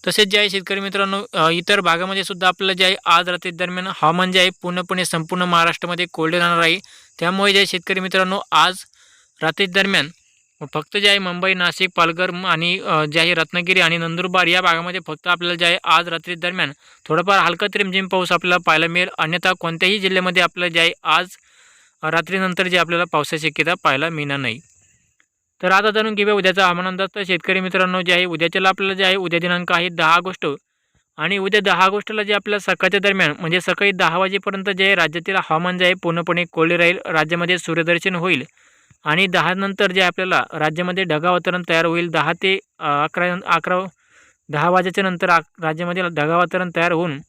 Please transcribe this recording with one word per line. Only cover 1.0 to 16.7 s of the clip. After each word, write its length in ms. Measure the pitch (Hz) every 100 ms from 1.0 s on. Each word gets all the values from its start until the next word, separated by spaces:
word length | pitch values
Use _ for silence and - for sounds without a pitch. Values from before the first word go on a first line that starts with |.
| 196 196 202
अ, 180 | 190 160
इतर 300 | 170 175 202
भागामध्ये 440 | 175 170 185 190
सुद्धा 240 | 185 185 185
आपल्याला 240 | 180 190
जे 120 | 185
आहे 120 | 185 196 -
आज 220 | 170 180
रात्री 220 | 175 185
दरम्यान 360 | 170 180 180 185
हवामान 460 | - 156 170 185
जे 60 | 185
आहे 120 | 180 185
पूर्णपणे 420 | 180 180 180 185
संपूर्ण 380 | 175 170 160 180
महाराष्ट्रामध्ये 640 | 180 170 165 165 170 175 175
कोरडे 260 | - 160 175
राहणार 200 | 175 170
आहे. 200 | 165 180 - - _ -
त्यामुळे 320 | 170 190 202
जे 60 | 196
आहे 80 | 190
शेतकरी 340 | 180 - 190
मित्रांनो, 400 | 185 190 185 196 -
आज 240 | 160 170 185 - _ _ _ _ _
रात्री 240 | 160 165 196
दरम्यान 420 | 185 196 190 147 - _ _ _ _ 147
फक्त 220 | 156 151 202
जे 120 | 202
आहे 100 | 202
मुंबई, 360 | 185 175 190
नाशिक, 360 | 185 175 - 185 185
पालघर 340 | 165 165 185
म-, 160 | 175 185
आणि, 320 | 160 170 185
अ, 260 | 190 160
जे 160 | 151 160
आहे 140 | 165
रत्नागिरी 460 | 170 160 180 175 185
आणि 180 | 170 170
नंदुरबार 480 | 165 170 180 185 170
या 140 | 180
भागामध्ये 400 | 185 165 175 180 160
फक्त 200 | 156 180
आपल्याला 280 | 175 175
जे 100 | 175
आहे 140 | 170 175
आज 240 | - 160 170
रात्री 260 | 165 175
दरम्यान 380 | 175 175 185 151